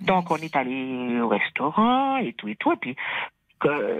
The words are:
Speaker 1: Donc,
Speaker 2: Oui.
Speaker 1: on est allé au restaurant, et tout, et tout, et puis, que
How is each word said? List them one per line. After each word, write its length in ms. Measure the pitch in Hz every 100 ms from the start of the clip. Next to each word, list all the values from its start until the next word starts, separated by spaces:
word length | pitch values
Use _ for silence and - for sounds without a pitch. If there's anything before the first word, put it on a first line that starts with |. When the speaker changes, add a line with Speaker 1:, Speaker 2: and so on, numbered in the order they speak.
Speaker 1:
Donc, 300 | 190 185 175
Speaker 2:
Oui. 60 | 156
Speaker 1:
on 40 |
est 120 | 160 143
allé 640 | 127 131 131 127 123 120
au 80 | 117
restaurant, 880 | 104 - - 135 156 226 254 269 269
et 140 | 220
tout, 140 | - -
et 80 | 208
tout, 160 | 294
et 60 | 339
puis, 180 | 123 131 - - - _ _ _
que 120 | 147 143 101 85